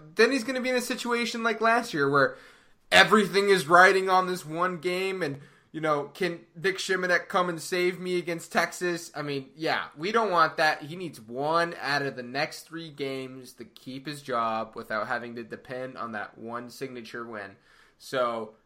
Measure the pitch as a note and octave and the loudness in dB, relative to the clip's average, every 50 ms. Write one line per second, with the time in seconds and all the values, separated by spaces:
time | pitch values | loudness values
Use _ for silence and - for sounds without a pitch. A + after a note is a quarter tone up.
0 | D#3 D3+ D#3+ - A3 B3 C4+ C#4 A3 C4 C4 B3+ A#3+ B3+ B3+ B3 A#3+ - B3+ G#3+ | -18 -4 2 4 4 4 4 2 -2 -2 -4 -4 -2 -2 0 -2 -2 -2 -4 -6
1 | - A#3+ A#3 A#3+ A#3 A3+ - A#3 A3+ A#3 A3 A3 A3 A3+ A3+ A#3+ A#3+ - - D#3+ | -4 -2 -2 0 -2 -2 -4 -2 -2 -2 0 2 2 2 4 2 2 -2 -2 0
2 | C#3+ C#3 C#3 C#3+ C3+ - - - - - - - _ _ _ _ _ _ - F#3 | 2 4 4 4 4 2 0 -4 -16 -20 -20 -20 _ _ _ _ _ _ 6 8
3 | F#3+ E3 F#3+ A3 G3+ F3 E3 G3 G3+ G3+ G3 F#3 D3 C#3+ F3 F3 F#3 F#3+ F#3+ G3 | 8 8 8 6 6 4 2 2 4 6 4 4 6 8 10 10 10 10 8 6
4 | F#3+ F#3+ F#3 F#3 F3+ F3+ F#3 F3 D3 D3+ D#3 E3 F3 F#3 F#3 E3+ C#3+ F3+ F3+ F3+ | 4 4 4 4 4 2 -2 -6 -6 -8 -4 -2 -2 -2 -2 -2 -4 -2 -2 -2
5 | F#3+ F#3+ F#3+ F#3 F3 D3 C#3 C#3 - - - _ _ _ - D#3+ D#3 D#3 D3+ D3 | -2 -2 -2 -2 -4 -4 -4 -8 -12 -18 -20 _ _ _ -10 -4 -2 0 0 0
6 | C#3+ C#3+ - - F#3+ F3 E3+ E3 - _ _ E3+ D3+ F#3+ F#3 F#3+ - - F#3+ F3+ | -2 -4 -6 -4 -4 -4 -4 -6 -12 _ _ -4 -2 -2 -2 -2 -2 -2 -2 0
7 | F3+ F3+ F3+ E3+ - - - G3 F3+ F3+ E3+ D#3+ C#3+ - F#3 F3+ F3+ F3+ F#3 E3 | 2 2 2 0 0 0 0 0 2 0 -2 -6 -6 -4 -2 0 0 0 0 -2
8 | F#3 F#3 F3+ F3 E3 E3+ E3+ E3 - - - F#3+ E3+ E3+ - - F3+ F3+ F3 E3 | -4 -4 -2 -2 -2 -4 -6 -6 -8 -4 -2 0 0 0 -2 -4 -4 -4 -4 -4
9 | - - - D3 D3 D3 C#3+ C#3 C3 C3+ - - D#3+ D#3 C3+ G#2+ E2+ D#2+ - C#3 | -8 -10 -10 -8 -6 -6 -6 -6 -8 -10 -10 -6 -4 -2 -2 -2 -4 -6 -8 -8
10 | D#3 G3 A3 A#3 A3+ G#3 F3+ E3+ D#3+ D3+ D3+ - D#3+ D#3 D3+ - D3+ C#3 E3 F3+ | -4 -2 0 0 0 2 4 4 4 4 2 2 2 2 2 0 -4 -10 -10 -10
11 | F#3 D#3 - - A2 A2 A#2 B2+ C#3 D3+ D#3+ E3+ E3+ E3+ E3+ F2 G#2 C3 C#3+ C#3+ | -10 -10 -12 -14 -16 -12 -8 -4 -2 0 2 2 2 0 -2 -6 -4 -2 -2 -2
12 | C#3+ C#3 C3 B2+ A#2+ A#2+ B2 C#3 D#3 D#3+ - - - - D#3+ E3 E3 D#3+ D3 C#3 | -2 -2 -4 -8 -10 -8 -4 -4 -4 -4 -6 -10 -16 -14 -14 -14 -12 -12 -10 -6
13 | C#3+ C3+ C3+ C3+ C3 B2+ B2+ C3 B2+ B2 - - A#2+ A2 _ - - C3 B2+ C3+ | -6 -6 -4 -6 -8 -10 -12 -16 -18 -18 -18 -18 -20 -20 _ -18 -16 -14 -14 -12
14 | C3+ D3+ D3 C#3 - - B2 A#2+ A#2 A2+ A2 A2 A2+ A2 - A#2 A2+ - A2 G#2+ | -10 -10 -12 -10 -6 -4 -2 0 0 0 0 -2 -4 -6 -10 -12 -8 -6 -4 -4
15 | G#2 A#2+ B2+ A#2+ A#2 A#2+ A#2 A#2+ A#2 A2 A2+ A2 - - C3 B2+ C3 C3 B2+ F2 | -2 -2 -4 -4 -6 -8 -10 -12 -12 -12 -12 -14 -12 -12 -10 -10 -10 -10 -10 -10
16 | G#2 A#2 A2 G#2 G2+ - - - A2 A2+ A#2 A#2+ B2 B2 A#2 - C3+ C3 B2+ B2 | -10 -8 -8 -8 -10 -10 -12 -14 -12 -10 -10 -10 -10 -12 -12 -12 -12 -12 -10 -12
17 | A#2 A2 - A#2+ A#2 A#2 A#2 G#2+ G2 G2 G2 _ _ _ _ _ _ _ _ _ | -14 -12 -12 -12 -10 -10 -10 -12 -12 -12 -14 _ _ _ _ _ _ _ _ _
18 | - - - C3 B2 A#2+ A#2 A2+ A2+ A2 - _ _ | -14 -6 -2 -2 0 0 -2 -4 -8 -10 -12 _ _